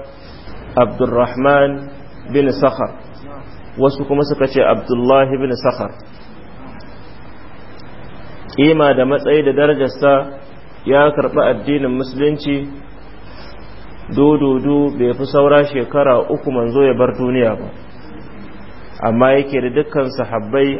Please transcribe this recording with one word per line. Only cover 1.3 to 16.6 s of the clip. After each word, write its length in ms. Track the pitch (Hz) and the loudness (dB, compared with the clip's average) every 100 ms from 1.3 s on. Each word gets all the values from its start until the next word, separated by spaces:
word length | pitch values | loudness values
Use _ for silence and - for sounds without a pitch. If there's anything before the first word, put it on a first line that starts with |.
| 127 135 143 139 139 139 - - - - | 2 4 4 4 0 -8 -14 -16 -16 -4
bin 160 | 131 139 | 0 2
Sakhar. 400 | - 135 - - - - - - 139 135 - - - | 2 0 0 -4 -6 -16 -16 -16 -16 -16 -16 -12 0
Wasu 280 | 135 139 139 | 0 2 -2
kuma 160 | 143 | 0
suka 240 | 147 147 131 | 0 0 0
ce 140 | - | 4
Abdullahi 760 | - 113 - 120 123 135 131 135 | 4 2 0 0 4 4 4 0
bin 140 | 135 | -2
Sakhar. 380 | 120 127 - 101 - - - - - - - - - - - - - - - - - - - - - - - - - - - | -2 -2 -2 -6 -10 -18 -18 -18 -18 -16 -16 -16 -16 -16 -16 -16 -16 -16 -16 -14 -14 -14 -14 -14 -14 -14 -14 -14 -14 -6 2
Kima 380 | 147 160 143 | 4 6 6
da 120 | 127 131 | 4 4
matsayi 380 | 143 123 151 139 | 2 4 4 4
da 80 | |
darajarsa 600 | 135 147 143 131 - 143 139 139 - - - - - - | 4 4 4 0 2 4 4 2 -10 -16 -16 -18 -8 2
ya 260 | 135 147 | 4 4
karɓi 280 | 147 135 147 131 | 4 0 2 2
addinin 420 | 120 143 143 135 | 2 0 0 0
Musulunci 720 | 127 127 127 147 147 151 139 143 - - - - - - - - - - - - - - 120 | -2 -4 0 0 0 -2 -4 -4 -12 -16 -16 -16 -16 -16 -16 -16 -16 -16 -14 -14 -14 -6 2
dududu 840 | 143 151 139 131 139 143 143 - | 4 4 4 2 2 2 2 2
bai 160 | 123 | 0
fi 120 | 123 135 | 0 0
saura 380 | 147 143 147 143 | 4 6 6 4
shekara 540 | 135 117 147 139 117 - | 0 -2 2 4 4 2
uku 180 | 147 151 | -4 -2
manzo 300 | 127 | -2